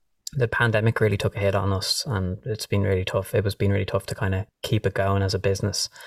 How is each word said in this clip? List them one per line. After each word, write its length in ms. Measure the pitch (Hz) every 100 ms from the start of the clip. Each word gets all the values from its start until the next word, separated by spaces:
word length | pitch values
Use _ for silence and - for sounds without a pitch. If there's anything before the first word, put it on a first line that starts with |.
| _ _ -
the 160 | - 117
pandemic 520 | - 117 110 113 107
really 180 | 110 98
took 180 | 113 -
a 40 |
hit 140 | 101
on 180 | 98 95
us, 320 | 95 - - -
and 320 | 104 92 92 -
it's 200 | 107 -
been 160 | 101
really 220 | 98 92
tough. 300 | 92 - 95
It 100 | 110
was 100 | 101
been 160 | - 101
really 140 | 98
tough 220 | 98 98 -
to 80 |
kind 200 | - 98
of 120 | 95 104 _
keep 240 | - 110 110
it 80 |
going 280 | - 98 98
as 120 | 95
a 40 | 92
business. 520 | 98 98 104 92 - -